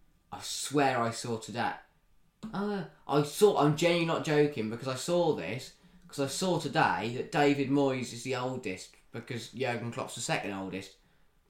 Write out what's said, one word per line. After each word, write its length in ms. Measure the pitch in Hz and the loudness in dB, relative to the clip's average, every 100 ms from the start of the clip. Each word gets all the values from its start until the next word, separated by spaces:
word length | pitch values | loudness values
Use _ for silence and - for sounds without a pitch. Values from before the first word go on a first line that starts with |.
| _ _ - | _ _ -18
I 80 | - | -12
swear 580 | - - - 143 135 127 | -8 -8 -2 2 2 2
I 100 | 117 | 0
saw 260 | 113 123 113 | -4 -6 -6
today. 320 | - 110 104 - - _ _ _ _ _ 220 | -6 -4 -4 -4 -14 _ _ _ _ _ -10
Uh, 300 | 180 208 202 160 - - | -4 -4 -4 -6 -10 0
I 160 | 143 | 2
saw. 360 | 147 - 208 - | 2 6 6 8
I'm 180 | 147 151 | 4 4
genuinely 300 | 170 170 170 | 4 4 2
not 180 | 156 | 0
joking 460 | 143 147 147 131 107 | 2 4 4 2 -6
because 180 | 117 127 | -4 -6
I 60 | 127 | -4
saw 380 | - 175 165 | 0 2 2
this, 380 | 98 85 120 - - - - - | 0 -4 -8 -10 -20 -20 -20 -10
'cause 120 | - | -4
I 60 | 139 | -4
saw 320 | - 185 165 | -2 0 0
today 560 | 147 120 120 90 110 123 | 0 2 2 2 -2 -4
that 160 | - | -2
David 380 | 165 143 139 131 | 4 4 4 2
Moyes 420 | 143 139 131 117 | 4 4 0 -4
is 100 | 120 | -8
the 140 | 131 127 | -6 -4
oldest 600 | 127 127 107 92 - - _ | -4 -4 -6 -8 -12 -20 _
because 360 | 117 - 117 - | -14 -10 -10 -8
Jurgen 420 | 117 120 117 117 | -4 -4 -4 -6
Klopp's 220 | 120 - - | -6 -8 -6
the 40 | |
second 320 | - 160 98 | -4 -2 -4
oldest. 400 | 95 95 95 - - _ _ _ _ | -6 -6 -8 -10 -18 _ _ _ _